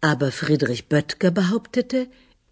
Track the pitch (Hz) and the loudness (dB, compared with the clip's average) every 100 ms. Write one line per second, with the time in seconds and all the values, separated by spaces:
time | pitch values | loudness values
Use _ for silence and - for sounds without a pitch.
0 | 151 135 135 - 151 151 123 117 - 147 | -2 0 -2 -2 0 0 0 -4 0 0
1 | - - 180 185 180 220 - 247 247 254 | 0 0 0 2 0 -2 -2 -4 -2 -4
2 | 254 - _ _ _ | -4 -12 _ _ _